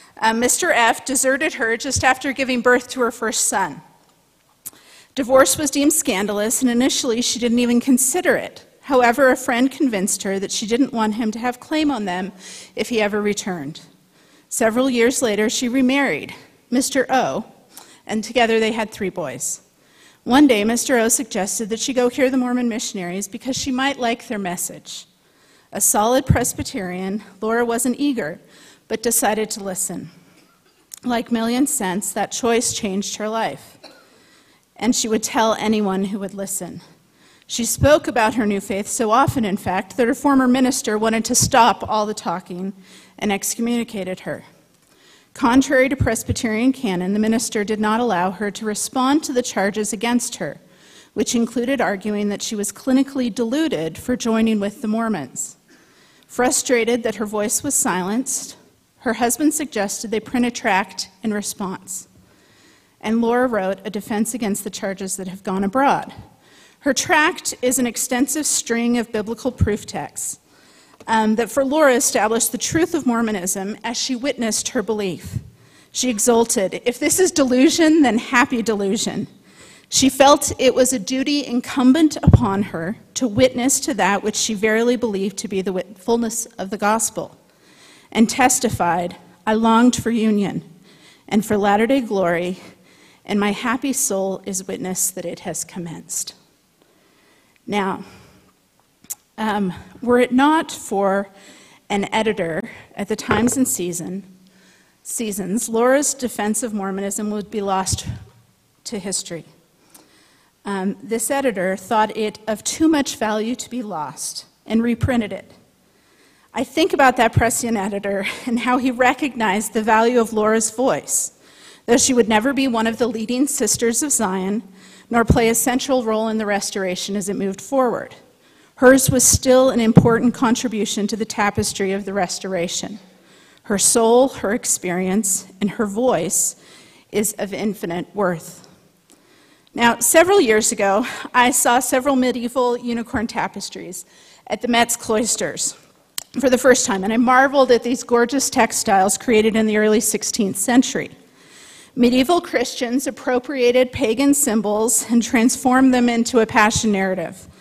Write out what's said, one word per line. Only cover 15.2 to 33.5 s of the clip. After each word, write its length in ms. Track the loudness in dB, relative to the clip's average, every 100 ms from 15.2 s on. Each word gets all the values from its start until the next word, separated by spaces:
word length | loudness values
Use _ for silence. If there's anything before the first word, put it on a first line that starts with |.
later, 280 | 0 0 0
she 200 | 0 -2
remarried 680 | 2 2 2 0 -2 -8 -14 -20 _ _
Mister 360 | -2 0 0 2
O, 360 | 2 2 -2 -8 -16 _ -20 -20 -18 -6
and 160 | -6
together 380 | -2 2 2 2
they 140 | 0
had 180 | -2 -6
three 160 | -6 -6
boys. 540 | -6 -8 -8 -8 -10 _ _ _ _ -20 _ 2
One 220 | 6 6
day, 180 | 6 2
Mister 320 | 0 0 2
O 100 | 2
suggested 640 | 0 -2 -4 -4 -4 -6
that 100 | -4
she 140 | -4
go 160 | 0 0
hear 200 | 2 0
the 60 | 0
Mormon 320 | 0 0 -2
missionaries 600 | -4 -6 -8 -6 -6 -8
because 260 | -10 -8 -6
she 160 | -4
might 260 | -2 -2 -2
like 300 | -4 -4 -6
their 100 | -6
message. 680 | -6 -6 -8 -12 -16 -18 -18 _ _ _ _ _ _
A 80 | -2
solid 460 | 0 2 2 2 4
Presbyterian, 1000 | 2 0 -4 -8 -8 -6 -6 -6 -6 -10 -8
Laura 240 | -2 0
wasn't 380 | 0 0 -2 0
eager, 400 | -2 -2 -6 -10 -18 -20 -20 -20 -8
but 160 | -6
decided 480 | -2 0 0 -2 -4
to 120 | -8
listen. 460 | -8 -6 -6 -8 -12 -18 _ _ _ _ _ _ _ -12
Like 280 | -4 -4 -2
millions 400 | -4 -2 0 -2
since, 400 | -2 -4 -4 -4
that 200 | -4 -6
choice 420 | -2 0 0 0
changed 440 | -4 -4 -4 -6 -6
her 120 | -6
life. 480 | -4 -4